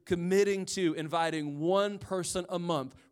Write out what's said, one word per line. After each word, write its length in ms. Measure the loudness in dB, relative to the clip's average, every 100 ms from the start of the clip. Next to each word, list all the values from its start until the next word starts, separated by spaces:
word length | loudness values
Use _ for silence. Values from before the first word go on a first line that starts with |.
committing 600 | -4 -2 2 4 4 2 -2
to 280 | 0 0
inviting 640 | 0 -2 0 0 -2 -4 -2
one 380 | 2 4 2 -2
person 480 | -6 -4 -2 -4 -4
a 100 | -4
month 360 | 0 -2 -2 -12 _